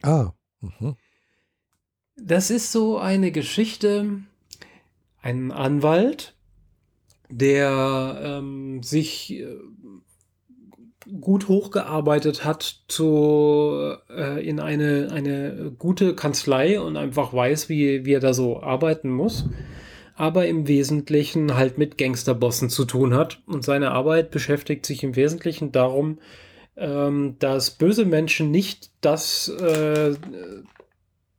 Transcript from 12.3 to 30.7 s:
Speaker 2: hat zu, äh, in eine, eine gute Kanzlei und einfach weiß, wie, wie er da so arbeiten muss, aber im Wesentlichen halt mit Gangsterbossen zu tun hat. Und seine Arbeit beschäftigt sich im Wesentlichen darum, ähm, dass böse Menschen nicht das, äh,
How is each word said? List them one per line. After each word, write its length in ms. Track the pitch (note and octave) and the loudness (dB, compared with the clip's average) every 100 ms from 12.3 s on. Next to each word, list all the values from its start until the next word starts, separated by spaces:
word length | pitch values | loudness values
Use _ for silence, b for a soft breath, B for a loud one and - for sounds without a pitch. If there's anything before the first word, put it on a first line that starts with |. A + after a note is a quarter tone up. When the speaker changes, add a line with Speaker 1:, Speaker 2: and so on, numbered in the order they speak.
| C#3 D3+ | 0 -2
Speaker 2:
hat 340 | D#3 - - - | -4 -6 -10 -10
zu, 1040 | - D#3+ D3+ D3+ D3+ D3 D3 D3 D3 D3 C#3+ - | -2 2 4 4 6 4 4 2 0 -4 -8 -12
äh, 380 | - C#3+ C#3+ D#3 | -8 -6 -4 -4
in 120 | D3+ | -4
eine, 500 | D3+ D3+ D3 C#3+ C#3+ | -2 0 2 2 0
eine 600 | - C#3+ C#3 C#3+ C#3 D3+ B2+ | -4 -4 -4 -6 -8 -10 -4
gute 360 | E3+ F3+ F#3+ | -2 2 2
Kanzlei 680 | E3 D3+ C#3 - C3 D3+ G3+ | 2 -2 -2 2 4 4 2
und 160 | E3 D#3 | -2 -4
einfach 380 | C#3+ B2+ C3 | -4 -2 -2
weiß, 340 | B2+ B2 D3+ - | 0 2 0 0
wie, 380 | D#3 C#3+ C#3 C3 | 0 2 2 2
wie 80 | |
er 60 | C#3 | 2
da 120 | C3 | 4
so 300 | C3 B2+ A#2+ | 2 0 -2
arbeiten 480 | - C3 D#3+ D#3+ C#3 | -2 0 0 0 -2
muss, 340 | B2+ G3 - - B B B B B B | 0 0 -2 -4 B B B B B B
aber 320 | - D#3 E3+ F3 | -4 0 2 2
im 200 | E3 C#3+ | 0 2
Wesentlichen 880 | C#3+ C3+ D3+ C#3+ D3 D3 E3 D3+ B2+ | 2 2 -2 2 0 2 0 2 2
halt 200 | C3 C3 | 2 2
mit 220 | D3 - | -2 0
Gangsterbossen 720 | C3 B2 - A#2+ B2 A2+ B2+ | -2 0 -2 0 0 0 -2
zu 160 | - B2 | 0 0
tun 260 | B2+ C3 | 2 4
hat. 300 | B2 D#3+ - | 4 2 -4
Und 200 | - D#3+ | -10 -6
seine 260 | B2+ C#3+ C#3 | -2 0 0
Arbeit 400 | B2+ C#3 D#3+ D#3+ | 0 2 2 2
beschäftigt 560 | D3+ - C#3+ - D3 - | -2 -2 -2 -2 -6 -6
sich 160 | C#3 | -6
im 120 | C#3 | -2
Wesentlichen 580 | B2+ C#3+ E3 E3+ D#3 D3 | 2 2 0 -6 -6 -2
darum, 480 | B2+ B2+ C3+ D3+ D#3 B B B B B - | 2 2 2 -2 -4 B B B B B -10
ähm, 600 | E3 C#3+ C#3+ C#3+ C#3+ B2+ | -6 -2 0 0 -2 -2
dass 340 | C#3 C3+ B2+ | 0 0 -2
böse 340 | - D#3+ G#3+ G3+ | 2 2 4 4
Menschen 440 | D#3 D#3 - D#3 | 2 2 0 2
nicht 400 | D#3+ F#3+ - - _ | 2 0 -4 -18 _
das, 460 | D#3 D#3 - - - - | 0 0 -2 -4 -4 -2
äh, 540 | F3+ D#3 D#3 D3+ D3+ C#3+ D3+ F2+ F2+ G2 - | 0 2 2 2 0 -2 -8 -16 -16 -16 -20